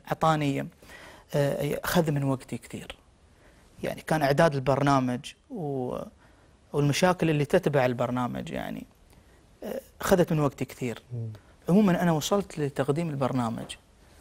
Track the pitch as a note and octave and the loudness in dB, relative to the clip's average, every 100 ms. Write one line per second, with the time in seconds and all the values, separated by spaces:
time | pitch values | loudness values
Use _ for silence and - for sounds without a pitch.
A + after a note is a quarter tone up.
0 | - D3+ D#3+ D#3 C#3+ C#3 D3 - - - | -6 0 2 2 0 -2 -4 -12 -20 -20
1 | - - - D3 C#3+ - C#3+ - - F3+ | -20 -20 -4 0 0 0 -4 -4 0 2
2 | D#3+ C#3+ C#3 C3 - A#2+ - G2 - - | 2 0 0 -2 -6 -12 -10 -14 -14 -18
3 | _ _ _ _ - - _ - - - | _ _ _ _ -20 -20 _ -10 -8 -6
4 | - D#3+ C#3 C#3+ E3 C#3+ C3 C3 C#3+ C#3 | -2 0 2 6 4 4 2 2 4 4
5 | B2+ B2 - - - A#3+ D3 C#3 B2 - | 2 -4 -8 -18 -14 -8 -6 -6 -6 -8
6 | - _ - _ _ _ _ D3 C#3+ C#3 | -10 _ -20 _ _ _ _ 0 2 4
7 | F#3 F3+ E3 D3+ C#3+ F#3 E3+ C#3+ B2+ A#2+ | 4 4 2 2 2 2 4 2 2 0
8 | B2 B2 B2 - - C2 G1+ G#1+ - _ | -2 -2 -2 -4 -6 -8 -8 -10 -14 _
9 | _ - _ _ _ - A3 - - - | _ -20 _ _ _ -16 -10 -10 -12 -6
10 | - F#3+ E3 D#3 C#3+ - C3 - B2 G#2+ | 2 4 4 2 0 -2 -10 -6 -8 -8
11 | - B2 A2+ G#2+ _ _ - F#3 G#3 F3 | -10 -10 -10 -12 _ _ 2 4 4 2
12 | F3+ D#3 - G3+ F#3+ - C#3+ - C3+ C#3+ | 2 0 0 -2 -2 -6 -6 -2 -2 -2
13 | E3+ C#3 B2+ C3 A#2 A#2+ - - _ _ | -2 -2 -2 -2 -4 -6 -12 -16 _ _
14 | - - | -20 -20